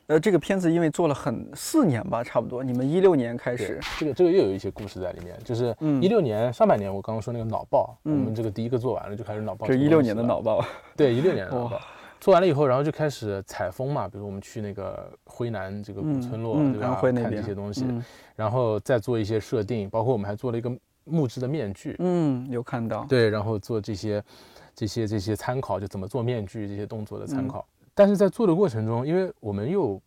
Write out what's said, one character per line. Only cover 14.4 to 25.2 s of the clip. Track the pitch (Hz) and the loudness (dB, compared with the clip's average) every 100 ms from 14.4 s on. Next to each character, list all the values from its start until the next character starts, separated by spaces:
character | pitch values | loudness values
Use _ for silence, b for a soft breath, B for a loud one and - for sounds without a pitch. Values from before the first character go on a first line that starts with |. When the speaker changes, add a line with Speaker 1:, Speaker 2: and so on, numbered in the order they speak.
Speaker 2:
去 | - 113 | -10 -8
那 | 104 | -8
个 | 98 92 - - - | -6 -8 -8 -12 -18
辉 | _ - 120 | _ -6 -6
南 | 110 95 101 | -4 -6 -8
这 | 104 | -10
个 | 101 | -6
古 | 151 139 | -4 -2
村 | 123 110 | -4 -4
落， | 113 143 | -2 2
Speaker 1:
嗯， | 143 | 2
嗯， | |
Speaker 2:
对 | 110 | 2
吧？ | 123 | -2
Speaker 1:
安 | - | 2
徽 | 127 | 2
那 | 123 | 2
边。 | 113 | 0
Speaker 2:
看 | 107 | -2
这 | 101 | -4
些 | |
东 | 101 101 | -6 -6
西， | 104 127 | -6 -4
Speaker 1:
嗯。 | 120 123 B B - | -4 -8 B B -4
Speaker 2:
然 | 110 | -2
后 | 123 120 107 | 0 0 0
再 | - 127 | 2 0
做 | 104 117 | 2 -2
一 | |
些 | 104 110 | 0 0
设 | - 123 | 0 -2
定， | 104 117 98 | 0 -2 -2
包 | 113 | 0
括 | 113 | 0
我 | 120 | 0
们 | 98 | -2
还 | 104 | -4
做 | 127 | -4
了 | 117 | -4
一 | |
个 | 123 123 _ _ | -4 -8 _ _
木 | - 160 135 | -2 0 0
质 | 127 | -2
的 | 123 | -4
面 | 156 107 | -2 -4
具。 | 98 147 - | -6 -8 -2
Speaker 1:
嗯， | 180 175 156 127 131 | 0 2 2 0 -2
有 | 123 | -6
看 | 120 120 113 | -4 -4 -2
到。 | 107 120 | -4 2
Speaker 2:
对， | 131 110 | 4 4
然 | 107 | 2
后 | 104 107 | -2 -4
做 | - 113 | -2 -4
这 | 101 | -4
些， | 98 107 104 - B B B B | -6 -2 -4 -4 B B B B
这 | - 107 | -6 -4
些， | - 110 | -2 -2
这 | |
些 | 107 | -2